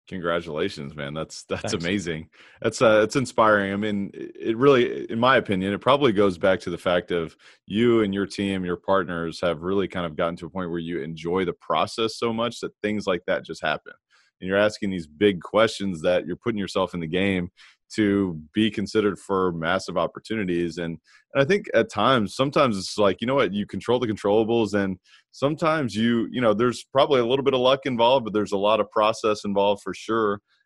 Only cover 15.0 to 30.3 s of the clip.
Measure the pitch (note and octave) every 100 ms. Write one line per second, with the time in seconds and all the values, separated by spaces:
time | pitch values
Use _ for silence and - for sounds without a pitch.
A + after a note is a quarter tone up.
15 | D#2 D2+ G#2 F#2 - G#2 A2+ - G2 E2+
16 | F2 F2+ D2+ F2 A#2+ G#2+ F#2+ - F#2 F2
17 | E2 F2+ G2 F#2 F2 - - _ _ -
18 | G#2 G2+ F#2+ D#2+ D2+ - A2 G#2 G2 A2
19 | G#2 F2+ - G2 F#2 E2+ D#2+ F#2+ - F2+
20 | E2 - - A2 F#2+ E2+ F2 D#2+ E2+ E2
21 | _ _ _ - C#3 G3+ - A2+ G#2 -
22 | A2+ C3 G2 - C3+ D3+ C#3 G2 F2+ -
23 | G2+ F#2 A#2 C#3 G#2+ G2+ G2+ G2 - B2
24 | A#2+ G2+ G2+ G#2+ A2 A#2 G#2+ G2+ G2 F#2
25 | _ _ _ - C#3 D3+ D#3+ D#3 B2+ G2
26 | A#2 A#2 A2 B2 A#2+ G#2 B2 A2+ - C3
27 | D3+ C3+ A#2 C3+ B2+ C3 B2+ C3+ C#3 A#2+
28 | A#2 C3+ A2+ G2+ G2+ G2+ G2+ A2 G#2 -
29 | G#2+ A2 A2+ G#2+ G#2 G2+ G2+ G2+ - F#2
30 | - A2+ G#2+